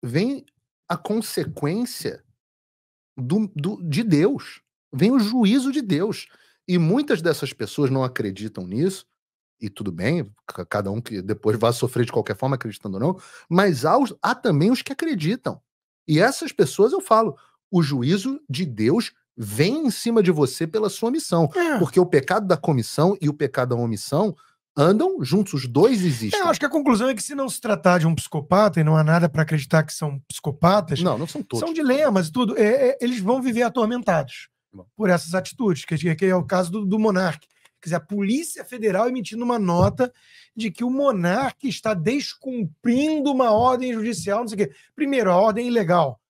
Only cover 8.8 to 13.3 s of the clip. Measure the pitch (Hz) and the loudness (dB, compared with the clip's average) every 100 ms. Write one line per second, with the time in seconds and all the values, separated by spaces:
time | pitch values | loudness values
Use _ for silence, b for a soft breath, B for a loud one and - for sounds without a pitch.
8.8 | 175 190 - _ _ _ _ _ 107 - | -2 -4 -16 _ _ _ _ _ -12 -8
9.8 | 104 85 98 170 107 104 - - 90 104 | -8 -4 -2 -2 -4 -12 -18 -14 -6 -4
10.8 | 98 104 120 107 92 104 107 110 113 120 | -4 -6 -6 -10 -6 -4 -2 2 0 0
11.8 | 117 - 120 - 104 104 135 131 117 101 | -2 -2 -2 -2 -4 -4 -4 -4 -6 -10
12.8 | 107 95 135 185 B | -10 -4 -2 -4 B